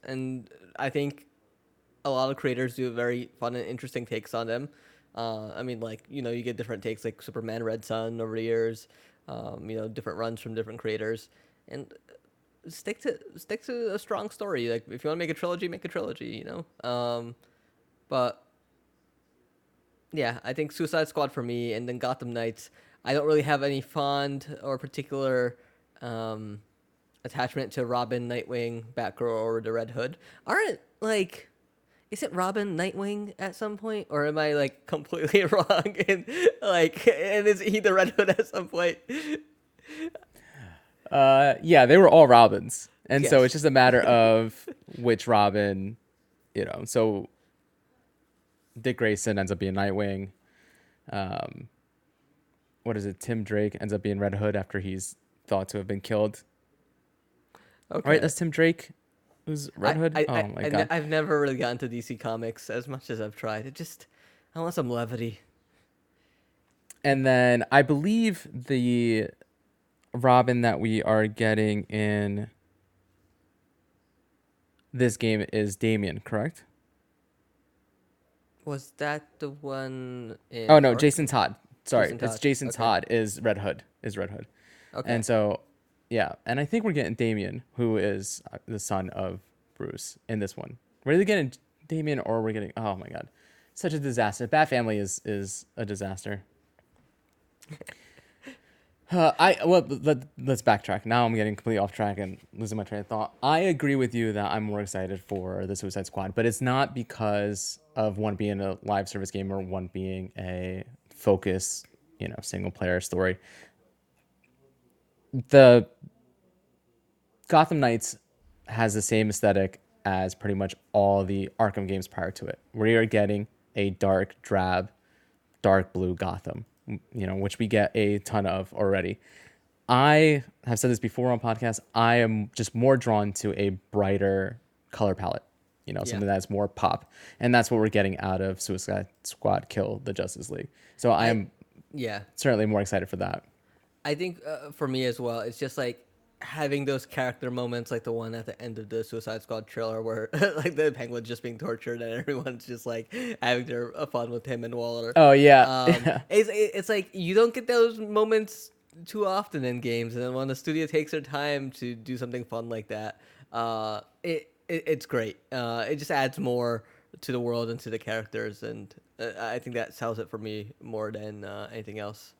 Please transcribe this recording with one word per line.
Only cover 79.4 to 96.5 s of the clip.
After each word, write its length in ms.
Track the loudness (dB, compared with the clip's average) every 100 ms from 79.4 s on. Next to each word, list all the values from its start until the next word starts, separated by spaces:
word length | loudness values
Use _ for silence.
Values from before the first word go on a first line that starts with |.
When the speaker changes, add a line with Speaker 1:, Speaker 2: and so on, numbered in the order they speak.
Speaker 1:
the 100 | -12
one 880 | -10 -10 -8 -8 -8 -10 -10 -12 -16 _
in 200 | -8 10
Speaker 2:
Oh, 80 | 10
no, 160 | 10
Speaker 1:
Arkham? 60 | 6
Speaker 2:
Jason 260 | 4 4 0
Todd. 300 | 2 0 -2 _ _
Sorry, 220 | -2 2 2
Speaker 1:
Jason 180 | 0
Speaker 2:
it's 100 | -6 -2
Speaker 1:
Todd. 40 |
Speaker 2:
Jason 260 | 0 0 -4
Speaker 1:
Okay. 80 | -2
Speaker 2:
Todd 280 | 2 2 2
is 300 | 0 0 -2
Red 160 | -2 0
Hood. 240 | -2 -6 -10 _
Is 140 | -10 -8
Red 140 | -8
Hood. 160 | -10 -16 _ _ -20 -16
Speaker 1:
Okay. 180 | -12 -4
Speaker 2:
And 140 | -2 2
so, 340 | 2 2 0 _ _ _ _ _
yeah, 280 | -2 -2 -4 -6
and 140 | -4
I 40 |
think 200 | 0 0
we're 80 | 0
getting 220 | -2 -2
Damian, 480 | 0 0 0 -4 -8 -14
who 220 | -4 0 0
is, 420 | 0 -2 -8 -12 -14
uh, 60 | -18 -10
the 120 | -10
son 320 | -4 -4 -4
of 300 | -6 -8 -8 _ _ _ _
Bruce 400 | -10 -10 -14 -18 -8
in 100 | -6
this 180 | -6 -8
one. 220 | -16 -16 _ _
We're 100 | 0
either 100 | 2
getting 280 | 4 2 0 -6 _ _ _
Damian 320 | -6 -2 -4
or 200 | -2 -2
we're 120 | -2
getting, 200 | -4 -6 -6
oh 180 | -4
my 140 | -4 -8
God, 200 | -12 -14 _ _ _ _
such 180 | -6 -4
a 60 | -2
disaster. 480 | -2 0 0 0 -2
Bat 220 | 2 2
Family 280 | 2 0 -2
is, 220 | -4 -6
is 420 | -6 -6 -6 -10 -16 -10
a 80 |
disaster. 600 | -8 -6 -8 -8 -10 -10
<laughs> 1300 | -12